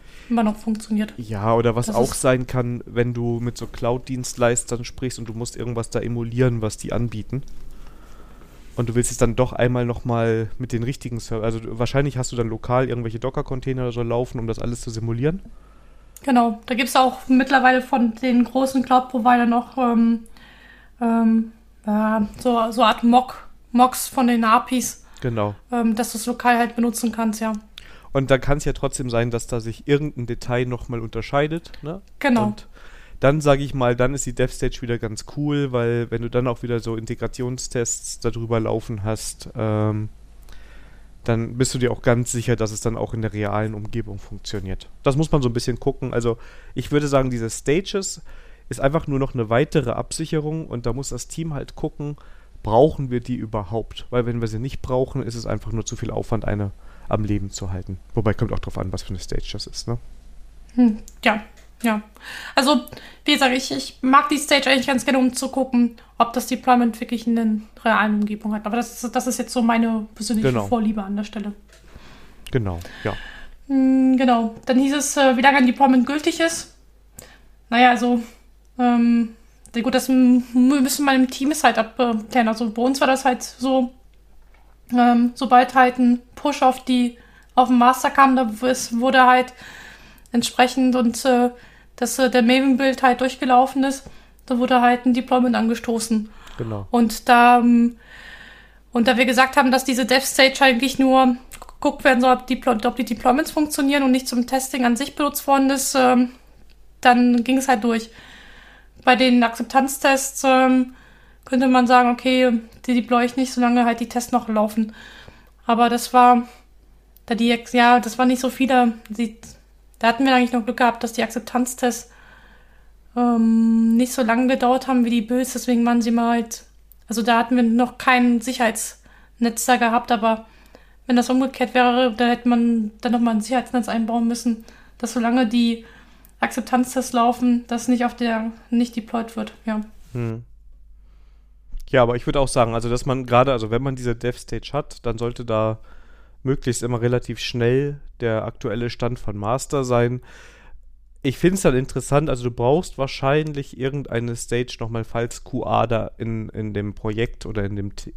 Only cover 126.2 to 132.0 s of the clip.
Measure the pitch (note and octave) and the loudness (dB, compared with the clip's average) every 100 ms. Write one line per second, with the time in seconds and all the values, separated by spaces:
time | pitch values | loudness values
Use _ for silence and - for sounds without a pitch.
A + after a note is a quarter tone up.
126.2 | A#3 A#3 A3+ - - _ _ - - A3 | 2 0 -2 -10 -16 _ _ -20 -8 -2
127.2 | A#3 A#3 A#3 B3 A#3 A3+ B3 - - B3+ | 2 2 2 2 4 2 0 0 2 4
128.2 | B3 A#3+ A#3+ B3+ A#3 A3 - - - - | 4 2 0 -2 -2 -2 -8 -14 -20 -20
129.2 | - - A#3 A3+ - B3 A#3 A#3 A#3+ A#3+ | -20 -4 -2 0 0 2 2 0 0 0
130.2 | A3+ A3 A3+ - - - - _ - B3 | 0 -2 -6 -20 -20 -20 -20 _ 0 2
131.2 | A#3+ B3+ C4 - B3+ B3+ B3 B3 | 2 2 0 -2 0 2 4 4